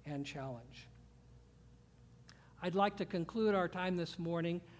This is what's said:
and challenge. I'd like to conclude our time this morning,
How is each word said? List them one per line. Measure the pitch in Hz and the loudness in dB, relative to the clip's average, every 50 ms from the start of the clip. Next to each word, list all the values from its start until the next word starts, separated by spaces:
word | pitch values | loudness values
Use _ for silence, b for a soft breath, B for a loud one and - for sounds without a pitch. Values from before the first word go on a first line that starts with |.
| - | -8
and | 147 147 139 143 | -6 -4 -4 -4
challenge. | - - 143 131 135 127 117 117 - - - - - - - - - - - - - - - - - - - - - - - - - - - - - - - - B B B B B B B - | -4 -6 -6 -6 -6 -6 -8 -10 -14 -18 -18 -18 -18 -20 -20 -20 -20 -20 -20 -20 -20 -20 -20 -20 -20 -20 -20 -20 -20 -20 -20 -20 -20 -20 -20 -20 -20 -20 -20 -20 B B B B B B B -4
I'd | 180 170 | 0 4
like | 196 202 208 202 | 4 4 4 4
to | - 175 | 0 -4
conclude | - - 175 165 - - 226 220 214 202 | -2 0 -2 -2 0 0 2 4 4 6
our | 190 180 170 | 4 4 2
time | - 185 180 185 180 | 0 -2 0 0 2
this | 175 165 160 - - | 0 0 -2 -4 -4
morning, | 165 165 170 170 165 170 170 175 - B B | -2 0 0 0 2 0 0 -2 -4 B B